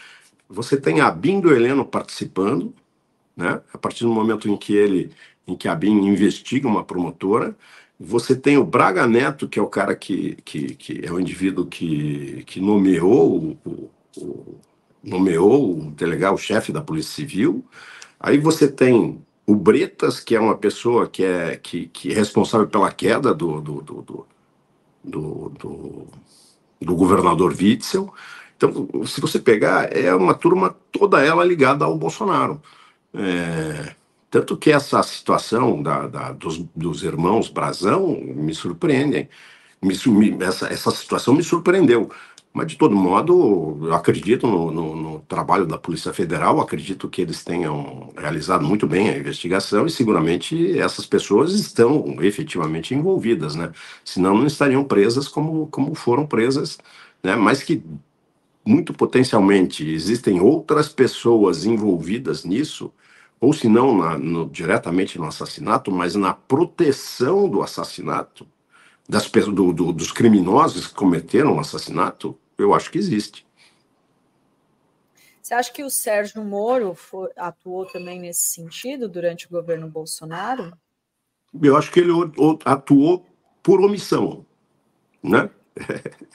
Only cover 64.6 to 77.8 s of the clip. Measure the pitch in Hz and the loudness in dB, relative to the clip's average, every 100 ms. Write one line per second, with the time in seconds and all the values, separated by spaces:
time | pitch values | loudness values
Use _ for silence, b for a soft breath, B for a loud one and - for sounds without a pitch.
64.6 | 87 101 90 90 82 85 78 - 85 - | -2 -2 0 -2 -2 -4 -10 -8 -12 -8
65.6 | 101 113 - 92 87 101 95 - - 135 | -4 -2 -2 -4 -2 -2 -2 -4 -2 0
66.6 | 170 - 160 131 - - 127 196 196 98 | 0 0 0 0 -6 -4 0 2 0 0
67.6 | 73 - - - 76 76 - - - _ | -4 -8 -10 -10 -6 -6 -8 -16 -20 _
68.6 | _ b b b - 104 - 110 104 98 | _ b b b -6 -4 0 0 2 2
69.6 | 90 82 85 80 - - 113 104 90 120 | 2 0 -2 -4 -6 2 4 6 4 2
70.6 | 156 - - - 95 82 82 120 143 80 | 2 -2 -10 -2 0 0 0 0 2 0
71.6 | - - - 82 92 - - - _ - | -4 -10 -8 -4 -4 -6 -12 -12 _ -2
72.6 | 101 80 - 160 202 107 - - _ b | 2 2 0 -4 -2 -2 -4 -12 _ b
73.6 | b b _ _ _ _ _ _ _ _ | b b _ _ _ _ _ _ _ _
74.6 | _ _ _ _ _ b b b - 233 | _ _ _ _ _ b b b -4 -4
75.6 | 247 - 269 - 233 208 208 220 208 202 | -4 -6 -8 -4 0 0 -2 -8 -8 -4
76.6 | 220 254 196 165 - 190 180 - 175 170 | 0 0 -2 -6 -14 -12 -10 -8 -10 -10
77.6 | 185 185 | -10 -10